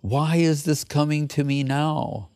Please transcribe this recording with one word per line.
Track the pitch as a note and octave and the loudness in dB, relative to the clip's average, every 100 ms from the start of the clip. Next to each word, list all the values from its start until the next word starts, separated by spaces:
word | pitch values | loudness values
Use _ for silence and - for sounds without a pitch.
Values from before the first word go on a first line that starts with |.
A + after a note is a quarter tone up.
"Why | G2 C3 D#3 E3+ | -2 0 2 2
is | E3 D3+ | 2 2
this | D3+ D3 | 0 -2
coming | - D3 D3+ D3+ D3 | 0 0 2 0 -2
to | - | -2
me | C#3 C#3 | 0 0
now?" | C3+ C#3 D#3 D3+ - A2 F#2+ | 0 0 0 -2 -4 -8 -12